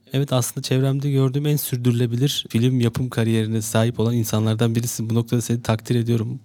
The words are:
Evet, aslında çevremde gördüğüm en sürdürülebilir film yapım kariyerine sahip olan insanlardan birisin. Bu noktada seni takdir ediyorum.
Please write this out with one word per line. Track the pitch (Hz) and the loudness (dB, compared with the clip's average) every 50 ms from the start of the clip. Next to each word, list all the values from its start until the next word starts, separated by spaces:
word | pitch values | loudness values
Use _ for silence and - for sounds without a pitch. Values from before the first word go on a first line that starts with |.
| _ - - | _ -6 -4
Evet, | 131 143 139 131 | -2 -2 0 0
aslında | 127 120 - - 143 | 0 0 -2 -4 -6
çevremde | 131 - 131 131 131 135 135 143 139 147 | -4 0 0 2 2 0 0 0 -2 0
gördüğüm | 139 135 135 131 127 143 147 | 2 2 2 2 0 0 0
en | 151 147 143 | 0 0 0
sürdürülebilir | - - - 123 120 123 117 120 123 117 117 120 135 147 - - - - | -2 -2 -4 -2 0 2 2 2 2 0 0 0 0 0 0 -2 -4 -2
film | - 113 117 127 127 127 | 0 2 2 2 2 2
yapım | 117 120 - - 131 123 | 2 2 0 -2 -4 -4
kariyerine | - - 113 113 113 113 110 107 113 110 | -2 0 0 2 2 0 0 0 -2 -2
sahip | 107 - - 113 113 113 123 - | -2 0 0 2 2 2 2 0
olan | 110 117 120 | 0 0 2
insanlardan | 120 110 - - 107 110 110 110 107 120 117 113 | 0 0 0 0 0 2 2 2 2 2 2 2
birisin. | 117 117 117 - - 113 110 | 0 -2 -2 -4 -4 -2 0
Bu | 113 | 0
noktada | 117 117 117 - 120 | 0 0 0 0 -2
seni | 113 - 117 120 | 0 0 -2 -2
takdir | 120 - 110 110 - - 123 | 0 0 -2 0 0 -2 0
ediyorum. | 123 117 117 120 117 110 117 123 - - | 0 0 0 0 0 -2 -4 -6 -10 -8